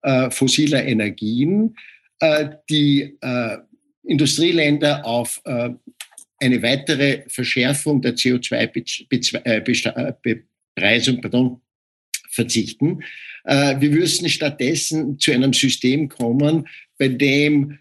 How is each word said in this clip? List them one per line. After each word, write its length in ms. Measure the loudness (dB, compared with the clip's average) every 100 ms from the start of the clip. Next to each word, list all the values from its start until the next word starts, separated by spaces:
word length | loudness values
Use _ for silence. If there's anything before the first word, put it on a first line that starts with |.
äh, 280 | 2 2 2
fossiler 520 | 0 2 2 2 2
Energien, 920 | 0 0 0 -4 -4 0 2 2 0 -2 -20 _ _ _
äh, 300 | 2 2 -2 -8 -2
die, 480 | 2 4 2 0 -10
äh, 380 | -4 -4 -4 -6 _ _ _ _
Industrieländer 1000 | -2 2 2 2 2 4 2 2 0 -2
auf, 360 | -2 -2 -2 -8
äh, 260 | -6 -4 -4 -8 -18 _ -20 -20 -20 _
eine 220 | 0 2
weitere 600 | 2 -2 0 0 2 0 -6
Verschärfung 760 | -8 -4 0 0 0 0 0
der 140 | 0 0
C 160 | 0
O 40 | 0
zwei 280 | -2 -2 -2
Bez-, 380 | -4 -8 -10 -4
Bez-, 320 | -2 -2 -4
äh, 160 | -2 -2
Besta-, 360 | 0 -2 -2 -4
äh, 160 | -6 -4 -4 -4 _ _ _
Bepreisung, 460 | -2 2 2 2 -2
pardon, 400 | 0 0 0 -2 _ _ _ _ _ -14 -10
verzichten. 760 | -4 -2 -2 -4 -2 -2 -2 -10 -18 -20 -14
Äh, 360 | -2 2 2 2
wir 100 | 2
müssen 380 | 2 2 0 -2
stattdessen 920 | -2 -4 -2 -2 -2 -2 -4 -4 -2
zu 140 | 0
einem 200 | 2 2
System 560 | 2 0 0 0 0 -2
kommen, 600 | -4 -2 2 2 2 -2 -18 -20 _
bei 100 | -2
dem 680 | 2 2 4 4 2 0 -8